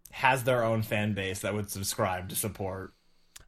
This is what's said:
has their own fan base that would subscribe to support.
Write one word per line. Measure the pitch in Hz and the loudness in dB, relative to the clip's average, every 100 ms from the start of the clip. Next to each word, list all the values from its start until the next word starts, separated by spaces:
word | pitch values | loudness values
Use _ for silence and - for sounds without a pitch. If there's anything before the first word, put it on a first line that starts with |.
| - | -18
has | - 131 131 | 2 4 4
their | 123 123 | 4 4
own | 113 110 | 4 2
fan | 110 107 104 | 0 0 0
base | 98 95 92 | 0 -4 -4
that | 98 | -2
would | 104 101 | -2 -4
subscribe | 98 98 - 98 92 95 | -6 -4 0 0 -2 -4
to | |
support. | - 107 - 95 95 92 - _ _ _ - | -4 -4 -4 -6 -6 -10 -16 _ _ _ -20